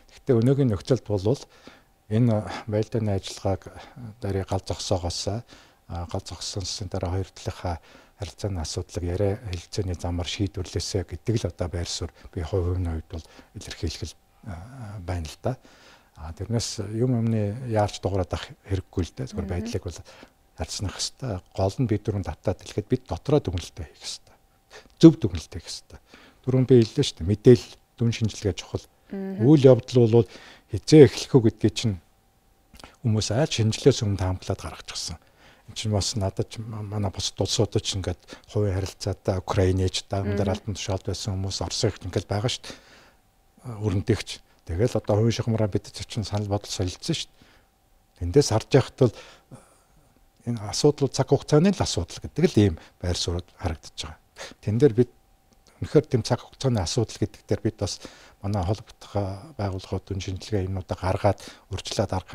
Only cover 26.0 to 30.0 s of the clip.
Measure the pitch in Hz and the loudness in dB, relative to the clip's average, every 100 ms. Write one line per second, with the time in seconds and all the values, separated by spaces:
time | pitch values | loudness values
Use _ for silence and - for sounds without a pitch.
26 | _ - - _ - 127 131 127 110 - | _ -20 -20 _ -2 0 6 6 6 2
27 | 135 - 82 107 - 123 - - _ - | -2 -2 -2 4 8 8 6 -20 _ -2
28 | 117 113 107 - 104 87 - 95 - _ | -2 0 -2 -2 -4 -4 -6 -10 -10 _
29 | - 196 190 190 113 156 131 120 - 127 | -14 -10 -8 2 6 8 10 8 6 4